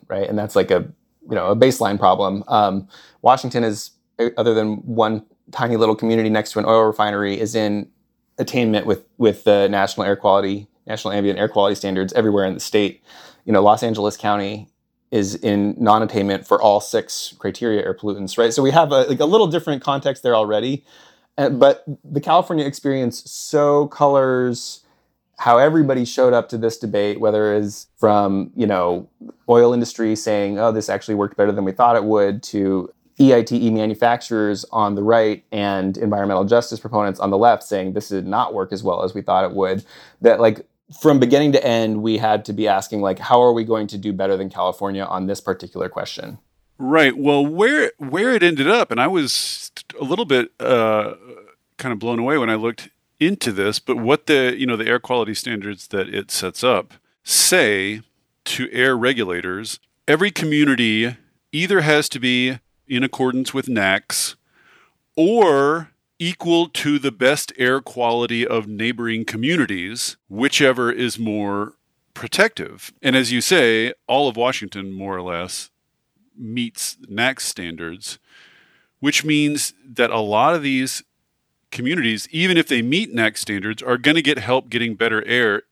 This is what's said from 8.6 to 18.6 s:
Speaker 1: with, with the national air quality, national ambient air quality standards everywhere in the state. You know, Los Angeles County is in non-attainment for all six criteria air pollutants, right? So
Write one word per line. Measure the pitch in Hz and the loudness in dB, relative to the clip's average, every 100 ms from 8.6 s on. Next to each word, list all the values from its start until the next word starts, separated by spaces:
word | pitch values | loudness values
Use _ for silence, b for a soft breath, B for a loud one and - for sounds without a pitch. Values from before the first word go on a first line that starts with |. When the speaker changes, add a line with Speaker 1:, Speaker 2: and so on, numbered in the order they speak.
| 113 107 110 | 0 0 0
Speaker 1:
with, | - _ - | -4 _ 0
with | 113 101 | 2 2
the | 107 101 98 | 2 4 4
national | 101 98 - 98 | 2 0 -2 -2
air | |
quality, | 98 101 98 98 101 107 _ - | 0 4 4 2 -6 -10 _ -12
national | 110 101 | -8 -4
ambient | 101 101 95 | -2 0 0
air | 107 | 0
quality | 104 101 | 2 0
standards | 101 98 92 95 | 0 -4 -4 -2
everywhere | - 110 101 95 | 0 0 0 0
in | |
the | 92 | -4
state. | - 107 98 - B B B B | -2 0 0 -4 B B B B
You | - | 0
know, | 101 | 4
Los | 104 110 | 6 4
Angeles | 117 107 104 - | 0 -2 -4 -4
County | 107 104 98 107 - _ _ _ - | -4 -2 -4 -8 -16 _ _ _ -4
is | 113 98 | -2 -2
in | 101 117 101 101 - | -4 -2 0 0 0
non-attainment | 113 107 110 107 98 98 - | 2 2 2 -2 -2 -2 0
for | 101 | 2
all | 110 101 | 4 2
six | - 113 - - - - | 0 -4 -4 -10 -12 -8
criteria | 101 - 120 104 | -8 -4 -2 -2
air | 95 | -2
pollutants, | - 104 101 95 - | -4 -6 -6 -4 2
right? | 117 | 2
So | 127 | 4